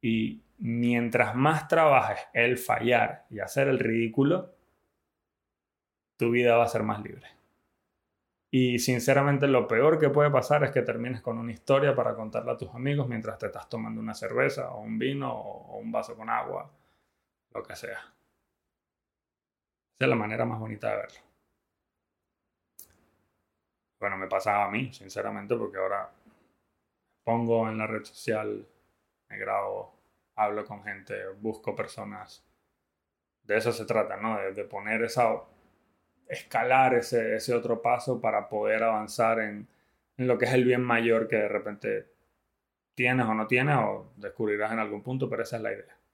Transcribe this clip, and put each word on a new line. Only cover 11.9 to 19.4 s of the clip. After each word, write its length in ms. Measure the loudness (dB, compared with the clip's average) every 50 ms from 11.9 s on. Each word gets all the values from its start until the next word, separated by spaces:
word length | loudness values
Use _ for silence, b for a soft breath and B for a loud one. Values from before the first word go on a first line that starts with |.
| 2
para 180 | 2 0 -2 -2
contarle 380 | -4 -8 -6 -6 -6 -4 -4 -6
a 40 |
tus 120 | -6 -8 -12 -10
amigos 340 | -6 -4 -2 0 0 -2 -2
mientras 300 | -4 -6 -6 -8 -10 -8
te 80 | -8
estás 220 | -8 -8 -10 -14 _
tomando 320 | -10 -8 -8 -8 -8 -8
una 120 | -8 -10 -10
cerveza 600 | -8 -8 -4 0 0 0 0 0 -4 -8 -8 -10
o 100 | -12 -10
un 160 | -8 -6 -4
vino 340 | -2 -2 -2 -4 -6 -6 -6
o, 400 | -8 -10 -12 -14 -14 -16 -16 -16
o 60 | -12
un 120 | -12 -6
vaso 240 | -4 -4 -4 -6 -12
con 140 | -12 -6 -4
agua, 420 | -2 -2 -2 -4 -8 -8 -8 -12 _ _ _ _ _ _ _ _ _ _ _ _ _ _ _ _ _
lo 80 | -12 -10
que 120 | -10 -14
sea. 240 | -12 -10 -12 -12 -12
Esa 140 | -14 -18 _ _ _ _ _ _ _ _ _ _ _ _ _ _ _ _ _ _ _ _ _ _ _ _ _ _